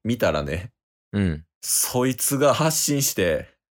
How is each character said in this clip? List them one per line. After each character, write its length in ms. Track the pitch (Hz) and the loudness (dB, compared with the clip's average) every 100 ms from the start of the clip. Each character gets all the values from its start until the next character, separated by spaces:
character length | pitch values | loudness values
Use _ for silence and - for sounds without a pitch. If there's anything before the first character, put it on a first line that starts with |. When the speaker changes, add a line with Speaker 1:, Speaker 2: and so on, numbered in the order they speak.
Speaker 1:
見 140 | 107 120 | -4 0
た 120 | 92 | 0
ら 140 | 78 | 0
ね、 280 | 71 80 101 - _ _ _ | -2 -6 -8 -16 _ _ _
Speaker 2:
う 80 | 101 | -2
ん。 240 | 95 76 78 _ | 0 -2 -8 _
Speaker 1:
そ 440 | - - - 127 131 | -4 -2 0 0 0
い 80 | |
つ 240 | 127 - 139 | 0 -2 2
が 160 | 143 | 4
発 240 | 127 156 156 | 4 2 0
信 240 | - 143 | 0 0
し 120 | 139 | 0
て、 340 | - 90 73 - _ _ | 0 0 0 -4 _ _